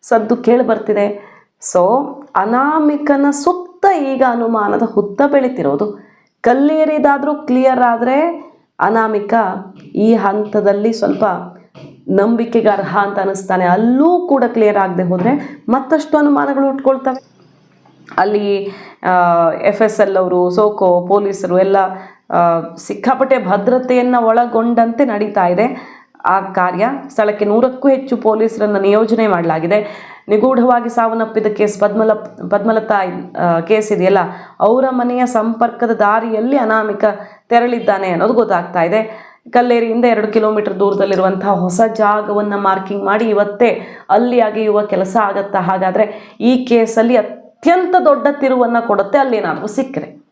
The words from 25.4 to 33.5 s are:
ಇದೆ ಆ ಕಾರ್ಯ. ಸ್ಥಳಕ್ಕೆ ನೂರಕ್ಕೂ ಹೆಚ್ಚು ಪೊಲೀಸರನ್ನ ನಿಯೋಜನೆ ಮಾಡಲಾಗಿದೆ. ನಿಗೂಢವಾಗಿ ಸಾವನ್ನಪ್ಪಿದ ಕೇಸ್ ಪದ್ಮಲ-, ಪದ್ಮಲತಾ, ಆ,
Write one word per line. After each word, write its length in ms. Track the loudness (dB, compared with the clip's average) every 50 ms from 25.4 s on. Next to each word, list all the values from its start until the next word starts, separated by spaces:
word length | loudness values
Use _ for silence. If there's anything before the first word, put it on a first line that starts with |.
| 0
ಇದೆ 480 | 0 2 0 0 -2 -2 -6 -14 -18 -20 -20 -20 _ _ -6 -2
ಆ 140 | 0 0 0
ಕಾರ್ಯ. 480 | 0 -2 -2 -2 -2 -2 0 -2 -2 -2 -2 -6 -10 -10
ಸ್ಥಳಕ್ಕೆ 360 | -2 0 0 0 0 -2 0
ನೂರಕ್ಕೂ 440 | 0 2 2 2 0 -2 0 2 2
ಹೆಚ್ಚು 280 | 2 2 0 -4 -6
ಪೊಲೀಸರನ್ನ 600 | -2 0 0 0 2 0 -2 -2 -2 -2 -2 0
ನಿಯೋಜನೆ 500 | 0 2 2 2 2 2 2 0 0 2
ಮಾಡಲಾಗಿದೆ. 840 | 0 0 0 0 0 -2 -2 0 0 0 0 -2 -4 -12 -16 -18 -20 -20 -20 _ 0
ನಿಗೂಢವಾಗಿ 600 | 0 2 2 2 2 2 2 2 2 2 0 -2
ಸಾವನ್ನಪ್ಪಿದ 580 | -2 -2 -2 0 0 -2 -4 -2 -4 -2 -2
ಕೇಸ್ 340 | -2 -2 0 -2 -2 0 0
ಪದ್ಮಲ-, 680 | 0 0 2 0 2 2 2 0 -2 -14 -16 -14 -8 -4
ಪದ್ಮಲತಾ, 500 | -2 -2 0 0 0 0 0 0 -2 -2 -2 -4 -6 -10 -12 -12 -8 -4
ಆ, 200 | -2 0